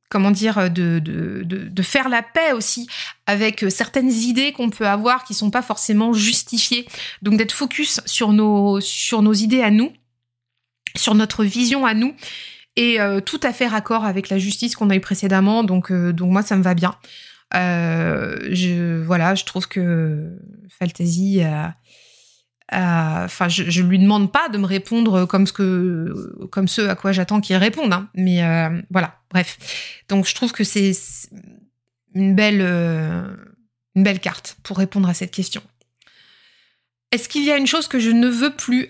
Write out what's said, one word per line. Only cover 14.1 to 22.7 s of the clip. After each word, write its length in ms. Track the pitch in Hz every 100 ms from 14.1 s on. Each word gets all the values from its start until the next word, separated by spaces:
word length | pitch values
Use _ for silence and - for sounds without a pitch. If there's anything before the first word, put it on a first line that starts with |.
| 190 190
la 100 | 190
justice 360 | 196 - 240 -
qu'on 140 | 202
a 60 | 190
eue 40 |
précédemment. 640 | - 190 196 190 196 226
Donc, 280 | 214 185 175
euh, 200 | 185 175
donc 200 | 170 180
moi, 100 | 190
ça 140 | 202 196
me 80 |
va 100 | 185
bien. 220 | 170 180 - - - - - -
Euh, 800 | - 180 170 170 165 165 - - - -
je, 500 | 180 180 175 170 165
voilà, 320 | 160 175 165 190
je 80 |
trouve 240 | - 185 -
que 720 | 190 175 165 160 151 160 175 - - 196 -
Faltasi 640 | 175 - 175 170 196 196
a, 320 | 160 151 160 - _ _ _ _ _ _ _ _
a, 560 | -